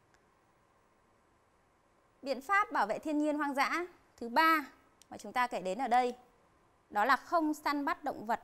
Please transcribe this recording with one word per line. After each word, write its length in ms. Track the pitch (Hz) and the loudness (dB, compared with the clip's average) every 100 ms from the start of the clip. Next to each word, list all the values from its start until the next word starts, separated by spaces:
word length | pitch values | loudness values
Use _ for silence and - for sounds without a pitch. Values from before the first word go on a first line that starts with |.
| _ _ _ _ _ _ _ _ _ _ _ _ _ _ _ _ _ _ _ _ _ _ | _ _ _ _ _ _ _ _ _ _ _ _ _ _ _ _ _ _ _ _ _ _
Biện 180 | 277 247 | -6 -6
pháp 320 | 269 392 415 | 0 2 2
bảo 140 | 294 208 | 0 0
vệ 120 | 214 | -2
thiên 200 | 302 294 | -2 0
nhiên 200 | 302 294 | 0 0
hoang 160 | 294 | -2
dã 300 | 269 262 302 359 - _ - | 0 0 -2 -6 -12 _ -14
thứ 120 | 233 | -4
ba 360 | 247 320 320 269 - _ _ - | 2 4 4 0 -12 _ _ -18
mà 60 | 214 | -16
chúng 140 | 208 | -6
ta 140 | 247 247 | -2 -2
kể 140 | 226 | -2
đến 180 | 185 196 | -4 -2
ở 100 | 262 | 2
đây 260 | 247 247 240 - _ _ _ _ _ _ | 2 2 -2 -14 _ _ _ _ _ _
đó 140 | 208 | 0
là 120 | 233 254 | 2 2
không 380 | - 339 311 | 2 0 2
săn 300 | 302 311 285 | 0 -2 -2
bắt 200 | 285 349 | -2 -4
động 220 | 285 - 214 | -6 -6 -4
vật 140 | 220 | -6